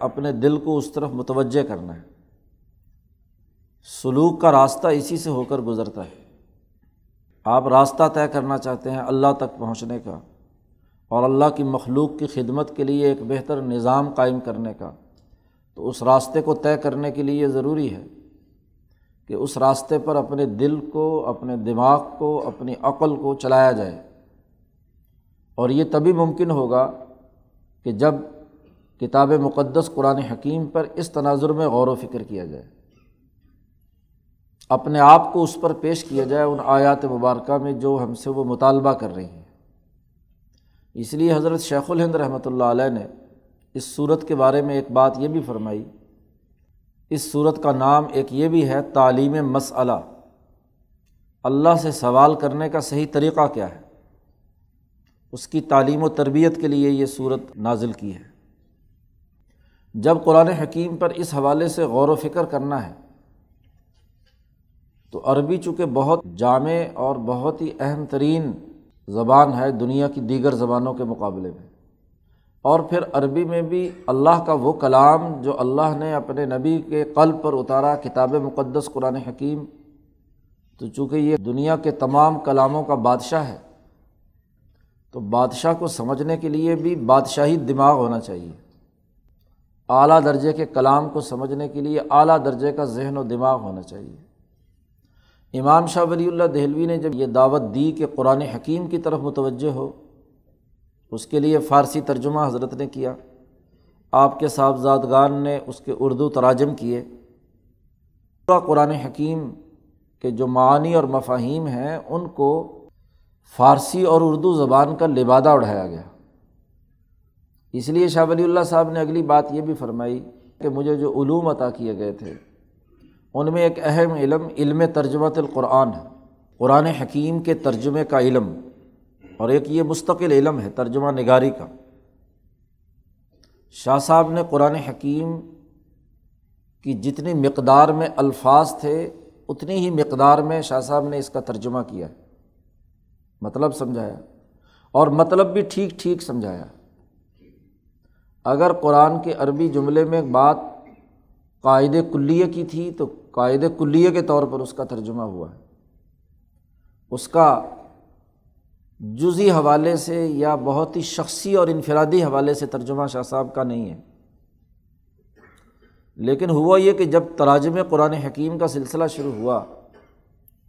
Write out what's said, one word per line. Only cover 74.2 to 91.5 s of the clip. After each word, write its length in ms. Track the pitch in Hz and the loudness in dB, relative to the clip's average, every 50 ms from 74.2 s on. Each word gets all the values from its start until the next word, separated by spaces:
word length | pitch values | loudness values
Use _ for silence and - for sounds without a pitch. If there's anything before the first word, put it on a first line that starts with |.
| 143 160 175 165 165 | 6 6 4 4 2
کا 80 | 165 156 | 0 -2
وہ 160 | 139 120 143 156 | 0 0 0 0
کلام 460 | - 143 131 131 135 139 147 156 165 170 170 156 135 | 0 2 4 6 8 8 8 6 4 2 -4 -8 -6
جو 180 | 123 139 139 131 | -4 -4 -2 -2
اللہ 380 | 123 127 135 147 156 156 151 | -2 -2 0 0 0 0 -2
نے 160 | 143 156 156 151 | -4 -4 -4 -4
اپنے 320 | 143 - - 131 143 143 | -6 -6 -6 -6 -6 -4
نبی 360 | 127 127 131 135 160 165 160 - - | -4 -4 -4 -2 -2 -2 -2 -4 -4
کے 140 | 151 151 147 151 - | -4 -4 -4 -2 2
قلب 260 | 151 160 160 151 - - | 4 4 4 4 0 -2
پر 100 | 151 139 | -2 -2
اتارا، 420 | 147 151 160 165 170 151 147 147 | -2 -2 -2 0 0 2 0 0
کتاب 360 | 143 - 123 - 131 127 127 143 147 135 | -2 -6 -6 -2 0 0 0 0 -2 -4
مقدس 460 | 135 - 143 135 127 127 151 143 - - | -4 -4 -6 -6 -4 -4 -6 -6 -4 -6
قرآن 220 | 135 131 131 127 135 123 | -4 -4 -4 -4 -4 -8
حکیم، 360 | 123 120 - 139 143 151 151 147 - - _ _ _ _ _ _ _ _ _ _ _ _ _ _ _ _ _ _ _ _ _ | -10 -10 -8 -8 -6 -6 -8 -10 -14 -20 _ _ _ _ _ _ _ _ _ _ _ _ _ _ _ _ _ _ _ _ _
تو 60 | 120 | -14
چونکہ 280 | 110 - 135 139 127 147 | -12 -8 -8 -6 -4 -2
یہ 200 | 156 147 151 156 147 95 | -2 0 0 0 -2 -2
دنیا 300 | 120 123 135 147 156 160 | -6 -4 -4 -2 -2 -2
کے 140 | 156 160 156 - - | -2 -2 -4 -4 -2
تمام 380 | 135 131 139 147 151 160 156 147 | -4 0 2 4 4 4 2 -2
کلاموں 440 | - 143 135 135 131 135 147 156 147 | -2 0 2 2 2 2 0 -2 -2
کا 120 | 147 143 123 110 | -2 -2 0 2
بادشاہ 440 | 123 127 123 - - 165 160 147 | 0 0 0 -2 -4 -4 -4 -4
ہے، 100 | 123 95 - - _ _ _ _ _ _ _ _ _ _ _ _ _ _ _ _ _ _ _ _ _ _ _ _ _ _ _ _ _ - | -6 -10 -14 -18 _ _ _ _ _ _ _ _ _ _ _ _ _ _ _ _ _ _ _ _ _ _ _ _ _ _ _ _ _ -14
تو 60 | 123 104 101 | -12 -6 -2
بادشاہ 420 | 117 120 127 123 - - - 165 165 | 0 0 0 0 -2 -2 -2 -2 -2
کو 140 | 165 170 165 - | 0 -4 -6 -6
سمجھنے 440 | - 117 123 139 127 147 160 165 | -6 -6 -6 -4 -4 -2 -4 -4
کے 120 | 160 165 156 | -4 -4 -4
لیے 260 | 151 156 160 165 170 | -4 -2 0 0 0
بھی 200 | 165 165 170 175 147 117 | 0 -2 -4 -4 -2 2
بادشاہی 520 | 113 131 135 135 - - 147 147 151 170 160 131 | 4 4 4 4 0 -2 0 2 2 2 0 0
دماغ 320 | 123 135 135 139 143 147 | -2 0 4 4 4 4
ہونا 220 | 131 120 117 117 113 | 4 2 -2 -2 -4
چاہیے، 320 | 113 - 92 87 87 85 80 - _ _ _ _ _ _ _ _ _ _ _ _ _ _ _ _ _ _ _ _ _ _ _ _ _ - | -6 -8 -12 -12 -14 -16 -20 -20 _ _ _ _ _ _ _ _ _ _ _ _ _ _ _ _ _ _ _ _ _ _ _ _ _ 0
اعلیٰ 340 | 127 131 139 151 160 160 139 | 4 4 6 8 8 6 6
درجے 280 | 147 143 131 139 156 147 | 4 2 2 0 -2 -2
کے 120 | 156 156 | -2 -6
کلام 420 | - - 135 127 135 139 147 156 147 | -2 0 2 4 4 4 2 0 -2
کو 120 | 139 151 139 | -6 -8 -8
سمجھنے 440 | - 123 123 135 131 | -6 -8 -8 -6 -6